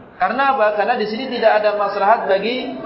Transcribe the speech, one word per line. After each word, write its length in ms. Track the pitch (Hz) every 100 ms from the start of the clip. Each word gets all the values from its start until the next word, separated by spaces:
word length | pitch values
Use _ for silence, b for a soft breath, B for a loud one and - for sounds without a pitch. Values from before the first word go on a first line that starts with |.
| - -
Karena 400 | 185 240 277 214
apa? 160 | 214
Karena 240 | 214 202 240
di 80 |
sini 240 | 208 233 254
tidak 320 | 240 220 214
ada 160 | 214 202
maslahat 480 | 196 196 196 233
bagi 560 | - 285 208 254 - -